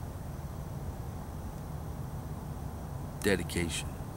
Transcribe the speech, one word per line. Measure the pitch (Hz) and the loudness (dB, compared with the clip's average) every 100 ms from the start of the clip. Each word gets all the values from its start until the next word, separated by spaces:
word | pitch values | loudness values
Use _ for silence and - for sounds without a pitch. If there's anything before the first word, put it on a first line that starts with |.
| - - - - - - - - - - - - - - - - - - - - - - - - - - - - - - - - | -4 -4 -4 -4 -4 -4 -2 -2 -2 -2 -4 -4 -4 -4 -4 -4 -4 -4 -4 -4 -2 -2 -2 -4 -2 -2 -2 -4 -4 -4 -4 4
dedication, | 101 90 80 87 85 - - - - | 8 8 6 4 4 2 0 -2 -4